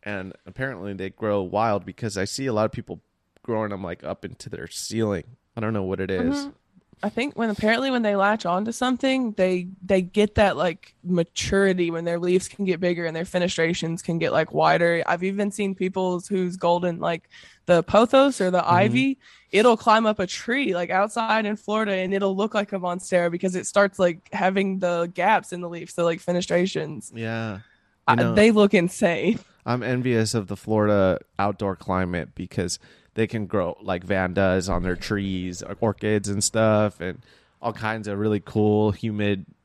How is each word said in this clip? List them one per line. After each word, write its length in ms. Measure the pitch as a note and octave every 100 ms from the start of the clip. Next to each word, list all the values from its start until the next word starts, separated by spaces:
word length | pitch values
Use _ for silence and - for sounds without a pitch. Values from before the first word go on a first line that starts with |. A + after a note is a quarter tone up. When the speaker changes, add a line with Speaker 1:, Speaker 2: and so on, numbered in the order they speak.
Speaker 1:
And 320 | G#2 G#2 F#2+ - -
apparently 460 | - C3+ A2 G2
they 160 | G2 F#2+
grow 320 | - A2 G2+
wild 420 | F#2 G2 A2+ G2+ F2+
because 320 | - A2+ G2
I 60 |
see 220 | G2 - C3+
a 60 |
lot 140 | G#2+ A2
of 60 |
people 280 | - - F2+ _ _ _ _
growing 280 | - A2 G#2+
them, 120 | G2
like, 220 | F#2 F2+
up 200 | D2 G2
into 260 | F#2+ - -
their 160 | - E2+
ceiling. 560 | - - A2+ A2 G2 - A#2+ _ -
I 40 |
don't 120 | A2
know 100 | G#2+
what 160 | F#2+ F#2+
it 100 | F#2+
is. 240 | F#2+ - C#4+
Speaker 2:
Mm-hmm. 140 | C#4 - _ _ _ _
I 100 | G#3
think 240 | A3 C#4 -
when, 100 | A#3
apparently 440 | G3+ G#3+ A#3 C4+
when 100 | B3+
they 140 | A3 G3+
latch 280 | G3 A3
onto 280 | F3 F3+ G#3+
something, 580 | A#3 B3+ B3 C4+ C4 B3
they, 360 | G#3 F#3 F#3 F3+ F#3+
they 180 | F#3 F#3+
get 320 | F3+ - G#3
that, 220 | - G3+ C#3+
like, 400 | F3 D#3+ - _
maturity 880 | F3+ F3+ E3+ - - G3 G3 F3+ E3+
when 120 | E3
their 140 | E3+ E3+
leaves 300 | F3+ F3+ -
can 160 | -
get 160 | G3 E3+
bigger 260 | F3+ F3 E3+
and 80 |
their 100 | D#3+
fenestrations 760 | F3+ F3+ F3+ - E3 F3+ E3 E3
can 160 | - E3
get, 140 | D#3+
like, 200 | - D#3
wider. 520 | D3+ D#3 D#3+ E3+ E3+ -
I've 160 | E3+
even 300 | F#3 G3 G#3
seen 240 | G3 G3 F#3+
people 440 | F#3 F#3+ F#3 F3+ -
whose 280 | G3 F3+ F#3
golden, 420 | E3+ F3 F3 E3+
like, 300 | E3+ E3+ _ - - _ -
the 180 | F3
pothos 560 | E3 G#3 A#3 C4+ C#4 B3+
or 100 | F#3
the 120 | F3+ E3+
Speaker 1:
Mm-hmm. 60 |
Speaker 2:
ivy, 440 | F3 G3+ B3 C4+ C4+ - - _
it'll 240 | F#3 A#3+ A3
climb 300 | - G#3+ A3+
up 120 | G#3+
a 80 | F3+
tree, 480 | - - B3+ B3+
like, 160 | F3 F3+
outside 560 | F#3 G#3 A#3+ A3+ A3 G#3+
in 80 |
Florida, 380 | G#3+ - G#3+ G#3+
and 200 | F#3+ F#3
it'll 220 | G3 G3
look 180 | F#3+ G#3
like 200 | A3 G3+
a 80 | G3
Monstera 500 | F3+ F3+ - F3+ F3
because 240 | E3+ F#3+
it 120 | F3+ -
starts, 320 | G#3 G3+ -
like, 280 | F3+ E3 _
having 480 | G#3 F#3+ G3 G3 F#3+
the 280 | F3+ F3 F3
gaps 380 | F3 F3+ G#3+ -
in 80 | F3
the 80 | F3
leaves, 260 | E3+ E3+
so, 100 | -
like, 160 | E3+ E3
fenestrations. 920 | - F3 F3+ F3 F#3 D#3 D3+ A2 -
Speaker 1:
Yeah. 460 | A#2 A2+ A2+ A2+ G2 - _ _ _ -
Speaker 2:
I, 40 |
Speaker 1:
You 20 | -
know, 180 | A#2
Speaker 2:
they 160 | A2+ G#3+
look 240 | G#3+ G3+
insane. 640 | G3 F3 - G3 D#3+ D3+ A3+ - _
Speaker 1:
I'm 200 | - B2
envious 500 | A#2 B2+ B2+ A#2 A2
of 140 | A#2 F#2+
the 80 | G2+
Florida 640 | - G#2+ G#2+ G#2 F#2+ F2 - -
outdoor 380 | G2+ G2 G2+ F#2
climate 580 | - F#2 F#2 F2 D2+
because 440 | - F#2 - F2 - _ _ _
they 120 | - A2
can 200 | A2+ G2
grow, 300 | G#2 F2 -
like, 240 | G2+ F2+ F2+
vandas 640 | G2 F#2 F#2 G2 F#2 F2+
on 100 | F2+
their 100 | F2+ F2+
trees, 680 | - G#2 G2 F#2 F#2 F2+ - G2
orchids 480 | A2 G2+ G#2+ G#2+ G2+
and 140 | G2+
stuff, 580 | - A2+ A2 G#2+ G#2+ -
and 180 | F2 F2 - _ _ _
all 120 | -
kinds 340 | G#2 A2 A2 G#2
of 100 | G2+
really 200 | G#2+ G#2+
cool 520 | - A2 G#2+ G#2 G#2+
humid 520 | G2+ A2+ G#2 G#2 G2 E2 _